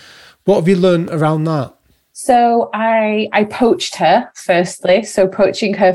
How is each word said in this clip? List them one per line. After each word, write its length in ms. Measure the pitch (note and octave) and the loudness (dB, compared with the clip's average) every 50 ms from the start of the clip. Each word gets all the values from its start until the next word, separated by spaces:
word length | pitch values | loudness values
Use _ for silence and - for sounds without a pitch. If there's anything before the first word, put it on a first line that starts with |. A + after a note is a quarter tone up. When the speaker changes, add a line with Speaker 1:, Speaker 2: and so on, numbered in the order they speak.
| - - - - - - _ _ _ | -20 -20 -20 -20 -20 -20 _ _ _
Speaker 1:
What 120 | - G3+ | 0 0
have 120 | G#3+ E3 F3 | 2 2 2
you 80 | G3 | 2
learned 340 | F3+ F3 F#3 F3 E3+ E3+ - | 2 2 2 2 0 0 -4
around 360 | E3 D#3+ D#3 D3+ D#3+ D#3 D#3 | -4 -2 0 0 0 -2 -2
that? 280 | E3 D#3+ D3 B2+ - - _ _ _ _ _ _ _ | -2 -2 -4 -4 -6 -10 _ _ _ _ _ _ _
Speaker 2:
So 580 | _ - - - B3 A#3+ A#3+ A#3 A#3 A#3 A3+ - - | _ -6 -2 2 2 4 4 4 2 0 0 -2 -4
I, 560 | G#3 A3+ A3+ A3+ A3+ A3 G#3+ G#3+ G#3+ G#3+ G#3 | -4 -2 0 0 0 0 0 -2 -2 -4 -2
I 140 | - G#3 G#3 | -2 -2 -2
poached 500 | G#3 - - B3+ A#3 F4+ - - - - | -2 -2 0 0 2 2 0 -2 -6 -6
her, 340 | - F3+ D#3+ F3+ A#3 B3 - - | -2 2 2 2 2 0 -2 -10
firstly. 680 | - - - F#3 F3 F3+ F3+ - - - F3+ F3+ G#3 A3 | -10 -4 -2 0 0 0 -2 -6 -6 0 0 0 0 0
So 220 | - - - F#3+ | -2 -2 0 0
poaching 480 | F#3+ F#3+ - G3+ F#3+ F#3 - A3+ G3+ G3+ | 0 0 0 0 0 0 -2 -4 -4 -2
her 180 | - G#3 F#3 | 2 2 2